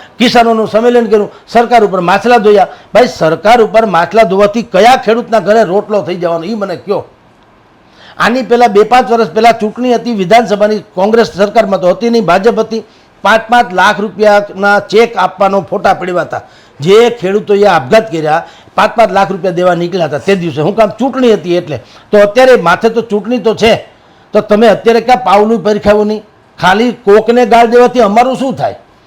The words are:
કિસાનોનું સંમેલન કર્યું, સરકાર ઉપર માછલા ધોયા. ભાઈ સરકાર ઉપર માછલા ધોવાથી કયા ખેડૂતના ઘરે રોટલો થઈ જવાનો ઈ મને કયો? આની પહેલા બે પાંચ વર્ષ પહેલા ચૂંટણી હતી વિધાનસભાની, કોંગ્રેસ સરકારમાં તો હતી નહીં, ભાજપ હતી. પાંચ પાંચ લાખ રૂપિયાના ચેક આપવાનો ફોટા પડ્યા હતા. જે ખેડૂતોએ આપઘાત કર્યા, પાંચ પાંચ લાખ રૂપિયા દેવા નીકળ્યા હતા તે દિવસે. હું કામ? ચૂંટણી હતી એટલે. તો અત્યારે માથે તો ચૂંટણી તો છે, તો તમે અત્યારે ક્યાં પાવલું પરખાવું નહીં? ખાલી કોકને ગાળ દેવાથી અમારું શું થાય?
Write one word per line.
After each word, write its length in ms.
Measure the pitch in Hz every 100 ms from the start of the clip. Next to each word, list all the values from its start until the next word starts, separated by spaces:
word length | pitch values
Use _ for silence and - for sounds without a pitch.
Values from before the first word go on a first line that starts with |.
| - -
કિસાનોનું 480 | 233 240 233 226 214
સંમેલન 380 | 208 240 240 226
કર્યું, 260 | 214 202 - -
સરકાર 360 | 226 233 240
ઉપર 160 | 208 190
માછલા 380 | 175 196 220 240
ધોયા. 300 | 208 208 180 - _
ભાઈ 140 | 202 247
સરકાર 540 | - 160 160 202 240
ઉપર 240 | 208 214 220
માછલા 380 | 180 170 214
ધોવાથી 380 | 175 190 208 233
કયા 340 | - 185 220 262
ખેડૂતના 440 | - 226 185 220
ઘરે 240 | 202 226
રોટલો 380 | 190 196 202 208
થઈ 140 | 170 185
જવાનો 280 | 175 165
ઈ 120 | 165 226
મને 200 | 196 160
કયો? 300 | - 151 - _ _ _ _ _ _ _ _ _ - -
આની 240 | 175 247
પહેલા 260 | 208 240 240
બે 160 | 202
પાંચ 280 | 214 247 247
વર્ષ 160 | 233 208
પહેલા 240 | 175 226
ચૂંટણી 420 | 226 214 226 254
હતી 200 | 233 233
વિધાનસભાની, 680 | 220 175 226 214 202 208 214 -
કોંગ્રેસ 340 | 180 196 233 220
સરકારમાં 540 | 170 202 226 202 190
તો 80 | 180
હતી 200 | 185 233
નહીં, 160 | 233 170
ભાજપ 340 | 180 208 208
હતી. 240 | 220 226 - _ _ _
પાંચ 200 | 196 220 220
પાંચ 240 | 240 190
લાખ 260 | 180 190 190
રૂપિયાના 800 | 214 180 208 208 202 185 202 202
ચેક 380 | 202 202 233 202
આપવાનો 480 | 180 - 196 196 165
ફોટા 240 | 196 196
પડ્યા 280 | 185 180 175
હતા. 200 | 151 120 - _ _ -
જે 300 | 147 208 240
ખેડૂતોએ 540 | 233 180 202 190 202
આપઘાત 480 | 202 170 127 220 -
કર્યા, 360 | 160 151 160 - - _ -
પાંચ 200 | 214 220
પાંચ 160 | 214
લાખ 200 | 190 196
રૂપિયા 220 | 190 185
દેવા 220 | 175 180 170
નીકળ્યા 300 | 175 180 156
હતા 120 | 143
તે 180 | - 196
દિવસે. 260 | 170 139
હું 140 | 151 208
કામ? 140 | 214
ચૂંટણી 440 | - 262 247 247
હતી 220 | 202 170 175
એટલે. 220 | 160 135 - - _
તો 60 | 208
અત્યારે 380 | 202 220 262 240
માથે 340 | 170 180 226
તો 120 | 226
ચૂંટણી 360 | 226 208 202 247
તો 180 | 196 202
છે, 200 | 220 196 - _ _ _ _
તો 80 | 208
તમે 260 | 208 208 226
અત્યારે 340 | 180 214 233
ક્યાં 220 | 226 247
પાવલું 400 | 185 202 208 226
પરખાવું 440 | 196 208 202 208 208
નહીં? 160 | 214 - _ _ -
ખાલી 300 | 175 196 240
કોકને 540 | 190 - 208 208 240 240
ગાળ 220 | 233 233
દેવાથી 320 | 240 247 240
અમારું 380 | 214 214 254 254
શું 180 | 262 175
થાય? 200 | 110 - _ _